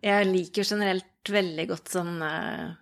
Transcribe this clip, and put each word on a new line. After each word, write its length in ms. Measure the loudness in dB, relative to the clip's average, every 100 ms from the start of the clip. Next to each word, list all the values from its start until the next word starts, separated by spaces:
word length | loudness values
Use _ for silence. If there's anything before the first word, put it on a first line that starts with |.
jeg 240 | 4 4 4
liker 340 | 2 0 -2
jo 140 | 0 2
generelt 300 | 2 0 -4 _ -2
veldig 420 | 0 0 -2 -4
godt 220 | -4 -4
sånn, 320 | -4 -2 -4
eh, 540 | -2 -2 -4 -6 -8 -12